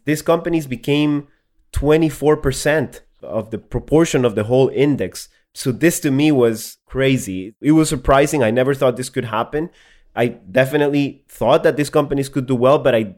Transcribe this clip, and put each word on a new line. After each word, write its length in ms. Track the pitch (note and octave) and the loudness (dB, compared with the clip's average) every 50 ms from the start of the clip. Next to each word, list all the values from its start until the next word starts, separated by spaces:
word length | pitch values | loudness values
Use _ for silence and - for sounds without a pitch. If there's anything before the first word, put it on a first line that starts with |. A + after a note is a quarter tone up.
| _ | _
these 180 | - D3+ D3+ - | -4 -4 -2 0
companies 420 | - E3 E3+ E3 F3 E3+ E3 D3+ | 0 0 0 0 -2 -4 -4 -4
became 600 | C3+ B2+ A#2 - - C#3+ D3 D3+ D3 D3 C#3+ C#3+ - _ _ _ _ _ _ _ _ | -6 -10 -8 -4 -2 0 0 0 0 -2 -4 -6 -10 _ _ _ _ _ _ _ _
twenty-four 680 | - - - C#3+ D3+ D#3+ E3 D#3 C#3+ - - D3 D3+ D3 | -6 -2 0 2 2 4 2 0 -2 0 0 2 2 2
percent 680 | - C#3 C3 - - D3+ D3 D#3+ C3+ - - - - _ _ _ | 0 -2 -4 -2 -2 0 0 0 0 -4 -6 -14 -20 _ _ _
of 300 | - C2 D#2 A2 G#2+ - | -14 -8 -8 -8 -6 -6
the 80 | - G#2 | -8 -12
proportion 680 | - - - B2 - - C#3 D#3 E3 D#3+ - C#3+ B2+ | -10 -8 -8 -8 -4 0 2 2 4 2 2 0 0
of 80 | A#2+ G#2 | 0 0
the 120 | G#2+ G#2 | -2 -2
whole 240 | G#2+ B2 C3 C3+ B2 | 0 2 2 2 2
index. 600 | - A2 C3+ D3 C#3+ A2+ G2 F2+ - - - - _ _ _ _ _ | 2 2 2 2 0 0 -4 -6 -8 -12 -18 -20 _ _ _ _ _
So 160 | - - C3+ | -8 -4 -4
this 280 | B2 G#2 C3+ E3+ E3+ - | -2 0 0 0 0 0
to 100 | - D3+ | -2 -2
me 220 | C3+ C3+ D3 D#3 | 0 2 2 2
was 480 | D3+ C3+ A#2+ A2+ A2 A2 - - - _ _ _ | 4 4 4 2 2 -2 -8 -14 -18 _ _ _
crazy. 680 | - C3 C3+ C3+ C3+ B2+ - G#2 F#2 F#2 F#2 G2+ A2+ _ | -6 -2 0 0 0 0 -2 -4 -8 -8 -10 -12 -12 _
It 120 | - C#3 D#3 | 0 2 2
was 140 | D#3+ D#3 D3+ | 2 2 0
surprising. 540 | D#3+ C#3+ - - C#3 C3+ D3 D3+ - D3+ | -2 -4 0 2 4 4 4 2 2 0
I 80 | B2 G#2+ | 0 2
never 240 | A2 B2 B2+ C3 C#3+ | 2 2 0 0 0
thought 240 | C3+ C#3+ B2+ B2 - | 0 0 0 0 0
this 140 | B2+ - | -6 -8
could 140 | - C3+ A#2 | -6 -8 -6
happen. 440 | A2+ G#2+ G#2+ A#2+ - - D3 D#3+ F3 _ _ _ _ _ _ _ _ - | -4 -4 -4 -4 -4 -4 -6 -6 -8 _ _ _ _ _ _ _ _ -4
I 120 | - A#2+ B2 | -2 -2 -2
definitely 1000 | - - - - F#2 B2 C3 C3+ D3 D3 D3 C#3+ C#3+ C#3+ C#3+ C3 - - _ _ | -2 -6 -12 -4 0 0 0 2 2 0 0 0 0 0 -2 -2 -4 -10 _ _
thought 320 | - - A#2 A2 C#3 E3 | -10 -4 0 2 2 4
that 160 | E3 E3 C#3+ C3 | 2 2 0 0
these 140 | D3 C#3 | -2 -2
companies 360 | - D3+ D3 C#3+ C#3+ C#3 C#3 C3+ | 0 -2 -2 0 -2 -4 -4 -4
could 200 | - C#3+ B2+ A#2+ | -4 -6 -4 -2
do 80 | C3 | -2
well, 240 | A#2+ A#2+ B2+ C#3+ D#3 | 2 2 4 4 4
but 160 | - C#3+ A#2+ | 2 2 0
I 200 | A2+ A2 G2+ F#2+ | 0 0 -4 -8